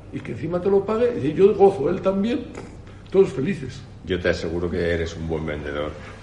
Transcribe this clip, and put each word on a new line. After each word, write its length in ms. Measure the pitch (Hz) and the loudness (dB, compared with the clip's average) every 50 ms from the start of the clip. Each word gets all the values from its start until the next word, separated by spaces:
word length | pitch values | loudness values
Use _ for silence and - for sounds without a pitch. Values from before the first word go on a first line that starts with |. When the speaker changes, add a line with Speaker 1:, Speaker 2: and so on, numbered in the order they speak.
| - - - | -16 -12 -12
Speaker 1:
y 60 | - | -10
que 100 | - - | -10 -10
encima 300 | - 104 147 160 180 175 | -8 -8 -6 -4 -4 -2
te 80 | 180 196 | 2 2
lo 160 | 196 196 196 | 2 4 2
pague, 340 | 214 220 226 247 240 - - | 2 0 2 2 2 0 0
y 120 | 170 165 156 | -2 0 4
yo 200 | 160 190 208 208 | 6 6 6 8
gozo, 360 | 160 196 196 196 - 139 165 | 8 8 6 6 4 0 0
él 120 | 185 - | 0 0
también, 440 | - 190 196 196 196 233 254 320 - - - - - - - - - - - - - - | 0 0 0 2 0 0 0 -2 -4 -8 -12 -14 -14 -14 -16 -16 -18 -18 -18 -18 -8 2
todos 220 | - 190 196 185 - | 4 4 4 4 2
felices. 480 | 139 135 196 98 - - - - - - - - - - | -2 -2 -2 -2 -4 -6 -10 -12 -14 -14 -16 -16 -12 -4
Speaker 2:
Yo 140 | 87 92 87 | -4 -2 0
te 100 | 87 90 | 2 0
aseguro 400 | 82 - - 82 82 87 87 85 | 0 0 -2 -4 -2 -2 -2 -2
que 240 | 90 90 85 85 85 | 0 0 0 0 0
eres 240 | 82 82 80 - | 0 -2 -4 -6
un 100 | 80 80 | -8 -6
buen 180 | 80 80 78 78 | -4 -4 -2 -2
vendedor, 460 | 78 76 73 73 73 71 73 76 76 - - - - - - | -4 -6 -6 -6 -6 -4 -4 -4 -6 -8 -10 -14 -16 -16 -8